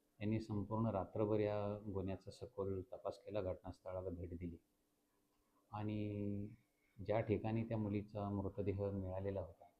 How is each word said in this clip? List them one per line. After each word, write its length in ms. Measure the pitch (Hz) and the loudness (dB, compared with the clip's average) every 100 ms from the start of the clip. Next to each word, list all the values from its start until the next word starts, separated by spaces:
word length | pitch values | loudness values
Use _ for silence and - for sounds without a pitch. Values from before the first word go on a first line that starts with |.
| _ - | _ -4
यांनी 180 | 104 110 | 0 0
संपूर्ण 460 | 110 104 98 110 113 | 0 -2 0 2 4
रात्रभर 540 | 98 90 110 107 107 | 2 0 2 4 6
या 520 | 104 104 101 104 104 | 4 4 0 -2 -2
गुन्ह्याचा 380 | 95 95 92 101 | -2 -2 -2 -8
सखोल 500 | - 90 - 98 95 | -12 -10 -2 -2 -2
तपास 380 | 92 87 98 - | -4 -6 -4 -4
केला, 220 | - 104 | -4 -2
घटनास्थळाला 680 | 92 90 92 - 92 92 92 | 0 -2 -6 -10 -6 -4 -4
भेट 200 | 85 85 | -4 -6
दिली 280 | 87 87 82 _ _ _ _ _ _ _ _ _ _ - | -6 -6 -8 _ _ _ _ _ _ _ _ _ _ -10
आणि 760 | 104 107 107 104 104 101 101 104 117 _ _ _ - 95 | -4 0 0 0 0 0 -2 -4 -10 _ _ _ -8 2
ज्या 140 | 107 | 2
ठिकाणी 440 | 113 101 110 113 | 4 4 4 0
त्या 140 | 113 110 | 2 0
मुलीचा 520 | 104 104 104 104 101 | 2 0 -2 -2 0
मृतदेह 600 | 101 95 - 101 95 101 | 0 0 0 0 2 2
मिळालेला 500 | 98 92 95 98 98 | 0 -2 -2 -2 -2
होता 260 | 85 - - | -4 -10 -20